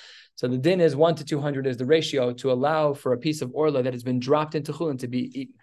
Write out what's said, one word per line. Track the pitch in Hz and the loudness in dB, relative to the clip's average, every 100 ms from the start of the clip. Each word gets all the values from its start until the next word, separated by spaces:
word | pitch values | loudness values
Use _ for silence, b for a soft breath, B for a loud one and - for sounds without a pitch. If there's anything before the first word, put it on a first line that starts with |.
| B B B - | B B B -6
So | 127 | -4
the | 127 | 0
din | 143 185 | 2 4
is | 165 135 | 4 6
one | 165 156 | 4 2
to | 139 | -2
two | 151 | -2
hundred | 147 135 139 | -2 -2 -2
is | 120 | -2
the | 127 | 2
ratio | 160 156 139 123 | 2 2 0 0
to | 123 135 | -2 0
allow | 127 139 156 151 | 0 2 2 0
for | 139 131 | 0 -2
a | 120 | -2
piece | 156 151 | 0 -4
of | 123 | -4
orla | 135 156 143 | 0 2 2
that | 127 | 0
has | 123 | -2
been | 120 127 | -2 -2
dropped | 123 147 151 156 | 2 2 2 -4
into | 143 | -6
chulin | 147 170 131 | -4 -4 -4
to | 123 | -4
be | 123 123 131 | -4 -4 -6
eaten. | 127 - | -12 -14